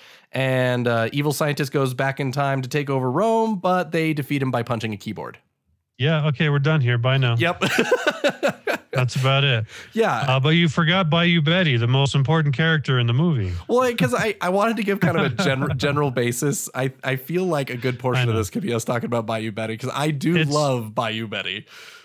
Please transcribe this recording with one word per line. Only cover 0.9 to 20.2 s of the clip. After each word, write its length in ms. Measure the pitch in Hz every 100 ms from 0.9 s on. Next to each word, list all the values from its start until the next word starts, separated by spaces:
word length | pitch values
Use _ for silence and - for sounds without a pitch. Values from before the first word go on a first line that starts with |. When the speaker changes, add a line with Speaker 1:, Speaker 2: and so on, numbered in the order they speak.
| 117 113
Speaker 1:
evil 180 | 143 147
scientist 400 | 135 156 147 143
goes 220 | 147 135
back 260 | 127 135 135
in 120 | 139
time 280 | 131 139 135
to 60 | 127
take 220 | 151 143
over 200 | 135 127
Rome, 460 | 143 226 226 226 202
but 340 | 180 180 160
they 220 | 165 160
defeat 280 | 147 135 143
him 100 | 131
by 120 | 120
punching 280 | 113 117 113
a 40 | 101
keyboard. 400 | 110 87 64 - _ _ _ _ _ -
Speaker 2:
Yeah, 300 | 139 160 151
okay, 220 | - 151
we're 100 | 143
done 220 | 147 156
here. 160 | 120 120
Bye 200 | 127 135
now. 180 | 123 120
Speaker 1:
Yep. 240 | 170 175
<laughs> 1300 | 190 - - 494 - - 285 - 285 - - - -
Speaker 2:
That's 240 | - 127 139
about 280 | 131 135 139
it. 200 | 117 110 - -
Speaker 1:
Yeah. 200 | 220 208 120 139
Speaker 2:
Uh, 120 | 131
but 80 | 147
you 180 | 170 170
forgot 420 | 175 160 185 165
Bayou 320 | 170 175 170
Betty, 360 | 151 180 165 120
the 100 | 117
most 280 | 135 139 143
important 380 | 135 160 147 131
character 440 | 165 160 139 127
in 80 | 117
the 60 |
movie. 380 | 123 175 127 92 85 -
Speaker 1:
Well, 240 | 240 254 233
'cause 180 | 254
I, 220 | 226 214 -
I 80 | 180
wanted 280 | 190 220 226
to 60 |
give 160 | 202 196
kind 180 | 170 165
of 80 | 143 -
a 40 |
gen-, 260 | 175 135 135
Speaker 2:
<laughs> 40 | 127
Speaker 1:
general 340 | 143 143 143
basis. 580 | 127 120 117 147 139 - 123
I, 160 | 135 -
I 120 | 135 131
feel 280 | - 175 185
like 240 | 151 135
a 80 | 123
good 200 | 127 123
portion 220 | 127 123
Speaker 2:
I 20 |
Speaker 1:
of 60 | 120
Speaker 2:
know. 80 | 113
Speaker 1:
this 120 | 104
could 140 | -
be 100 | 196
us 100 | 117 -
talking 200 | 120 113
about 180 | 120 110
Bayou 260 | 113 110
Betty, 240 | 101 110 110
'cause 140 | 127
I 180 | 135 156
do 240 | 143